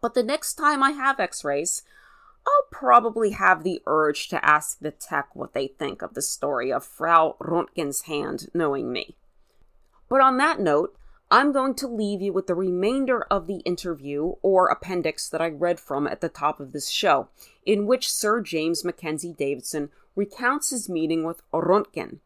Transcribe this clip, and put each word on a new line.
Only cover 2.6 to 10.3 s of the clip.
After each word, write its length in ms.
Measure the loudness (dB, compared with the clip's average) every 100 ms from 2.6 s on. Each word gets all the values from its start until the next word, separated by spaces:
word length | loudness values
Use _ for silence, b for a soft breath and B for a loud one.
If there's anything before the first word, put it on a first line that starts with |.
| 2
probably 600 | -4 6 6 6 -2 -2
have 300 | 2 4 4
the 200 | 2 -4 0
urge 420 | 2 2 0 -4
to 160 | -2
ask 340 | 2 2 2 -8
the 120 | -10
tech 460 | -12 -6 -6 -6 -10
what 160 | -8
they 160 | -6 -6
think 320 | -6 -8 -8
of 140 | -10
the 80 | -6
story 500 | -6 -4 -4 -2 -2
of 120 | -4
Frau 520 | -6 -6 4 6 4 0
Röntgen's 600 | -2 -2 -2 -4 -4 -6
hand 460 | -6 -6 -4 -8 -6
knowing 360 | -2 0 0 -4
me. 260 | -6 -8 -16 _ _ _ _ -20 _ _ _ _
But 120 | 4
on 180 | 4